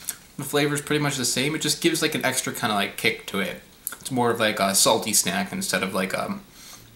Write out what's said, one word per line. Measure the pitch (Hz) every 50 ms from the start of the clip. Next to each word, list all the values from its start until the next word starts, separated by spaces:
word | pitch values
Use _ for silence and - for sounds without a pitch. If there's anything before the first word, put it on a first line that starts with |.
| - - - - - - - -
The | 135
flavor's | - - 147 147 147 147 143
pretty | 143 - 151 147 147
much | 143 143 139
the | 120
same, | - - 123 131 147 156
it | 151
just | - 180 170 -
gives, | - 170 156 156
like, | 160 156 -
an | 131 -
extra | 127 123 - - 135 120
kinda, | - - 113 107
like, | 101 101 101 -
kick | - - 113 - - - -
to | - 98
it. | 95 92 - - - - - - - - - -
It's | - -
more | 131 123 120 120
of, | 113 95
like, | 110 107 104 98
a | 98 98 95
salty | - - 135 113 113 107 110
snack | 107 - - 90 90 98 95 -
instead | - 95 98 - - 92 95
of, | 95 104
like, | 95 95 95 - -
um, | - - 98 - - - - - - - - - - - -